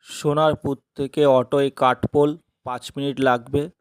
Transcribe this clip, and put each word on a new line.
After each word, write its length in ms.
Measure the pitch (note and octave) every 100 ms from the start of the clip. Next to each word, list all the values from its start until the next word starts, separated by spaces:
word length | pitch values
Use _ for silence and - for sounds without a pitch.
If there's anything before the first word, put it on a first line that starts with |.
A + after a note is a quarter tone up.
| -
সোনারপুর 680 | - D3+ D3 D#3 D3+ C#3+ C3+ _ -
থেকে 240 | C3+ - C#3+ C3
অটোয় 300 | B2 C#3+ C#3 -
কাঠপোল 500 | B2+ B2 - D3 D3 D#3+ _ _ -
পাঁচ 180 | B2 -
মিনিট 220 | - C#3 B2+ C3
লাগবে 340 | B2 A#2 C#3 D#3 _